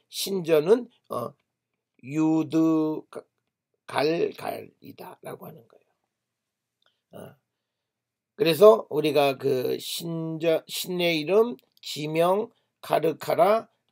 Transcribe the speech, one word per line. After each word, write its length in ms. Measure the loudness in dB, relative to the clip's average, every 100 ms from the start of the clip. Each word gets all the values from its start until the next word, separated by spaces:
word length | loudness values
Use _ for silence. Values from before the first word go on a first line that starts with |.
| _
신전은, 800 | -10 -6 -6 2 2 4 0 0 _ -10
어, 220 | -8 -8 -12 _ _ _ _ _ _
유드갈갈이다라고 3500 | -8 -2 2 0 0 0 2 2 0 -4 -10 -18 -18 _ _ _ _ _ -6 -2 0 0 -2 -4 -10 -10 -14 _ -20 -20 -20 -16 -16 -14 -18
하는 220 | -20 -20
거예요. 180 | _ _ _ _ _ _ _ _ _ _ _ _ _ _
어. 240 | -20 -20 -20 _ _ _ _ _ _ _ _ _ -2
그래서 500 | 0 8 8 8 2
우리가 480 | -2 0 2 2 0
그 400 | -2 -2 -4 -6
신전, 840 | -8 -10 -8 -8 -8 -4 0 -2 -4
신의 520 | -10 -6 -2 -2 -2
이름, 360 | 0 2 2 -4 _ _
지명, 680 | -14 -10 -4 0 2 0 -4 _ _ _
카르카라, 840 | -2 0 0 -2 -2 2 4 2 -2 _ _